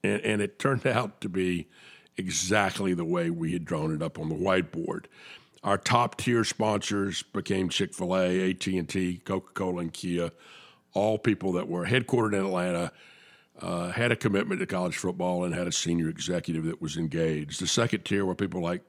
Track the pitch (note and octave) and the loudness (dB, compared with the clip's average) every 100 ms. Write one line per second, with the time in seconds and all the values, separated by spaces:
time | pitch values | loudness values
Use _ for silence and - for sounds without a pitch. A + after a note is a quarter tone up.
0 | - G#2 A2+ G#2+ G2+ - C#3 B2+ C#3+ A2+ | 0 0 0 0 0 -2 -2 0 2 0
1 | B2+ - G#2 F2+ F2+ F2 - - - - | -2 -8 -4 0 0 0 -4 -18 -20 -20
2 | _ - F#2 F2 F2+ G#2 G2 - G2 F2 | _ -8 -4 -2 2 4 2 0 0 0
3 | E2 F2 E2+ E2+ E2 F2 D#2+ E2 D#2+ D#2 | 0 0 0 -2 -2 -2 -2 -2 -2 -2
4 | D#2+ - D#2 D#2 F#2 F#2 E2 E2 E2 - | -4 -4 -4 0 2 2 2 -4 -6 -6
5 | - - - - _ _ - G2 - A#2+ | -10 -20 -20 -20 _ _ 0 0 4 2
6 | A#2+ - - A#2 G#2+ - G#2+ G#2 - G#2 | 2 0 2 2 2 0 2 2 0 0
7 | G2 - - G2 - F#2+ F#2 - F#2+ - | 0 -4 -6 -8 -2 0 2 0 -2 -2
8 | F2+ F#2 F2+ F2+ F#2 F2+ - F#2 E2 F#2+ | 0 2 4 4 2 0 0 0 0 0
9 | F2+ F2+ - F#2+ - - F#2 F2 E2+ - | 0 -2 -4 -4 -4 -4 -2 -2 -4 -4
10 | F2+ F2 E2+ - - - - - _ G2 | -2 0 -2 -6 -20 -20 -20 -20 _ 0
11 | G#2+ G#2+ - G2+ F#2+ F2 D#2+ F2 E2+ B2+ | 2 2 2 2 2 0 -2 -2 2 2
12 | A#2+ A#2+ A2 G2+ F#2+ F2+ F2+ F2 F2 - | 4 2 4 2 2 0 0 0 -2 -8
13 | - - - - _ - F2+ F2 F2 F#2+ | -20 -20 -20 -20 _ -10 -4 -4 -2 0
14 | A#2+ A#2 A#2 G2 G2+ F#2+ F#2 F#2 F2+ - | 2 2 2 2 2 -2 -2 -2 -2 -2
15 | F#2 F2+ F2+ F2+ F2+ E2+ F2 D#2+ F2 E2+ | -4 -2 -2 0 0 -2 -2 -2 0 0
16 | D#2+ D#2+ - F2 D#2+ D#2+ D#2+ E2 E2 D#2 | 0 -2 -2 -2 -2 -2 -2 -4 -6 -4
17 | E2 D#2 D#2+ D2+ D2 - F2+ - A#2+ G#2 | -2 0 0 0 -4 -6 0 2 2 0
18 | - G2+ F#2+ F2+ G2 F2+ E2+ F2+ | 0 0 0 0 -2 -2 -2 -4